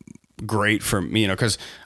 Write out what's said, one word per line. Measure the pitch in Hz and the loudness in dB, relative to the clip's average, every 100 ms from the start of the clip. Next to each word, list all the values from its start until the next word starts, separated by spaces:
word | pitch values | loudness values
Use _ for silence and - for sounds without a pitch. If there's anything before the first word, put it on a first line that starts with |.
| - - _ - 110 | -18 -20 _ -14 -4
great | 107 104 110 | 0 2 2
for | - 101 | 2 -2
me, | 80 110 | 0 2
you | 101 | 2
know, | 95 | 2
'cause | 117 - - - | 0 0 -6 -18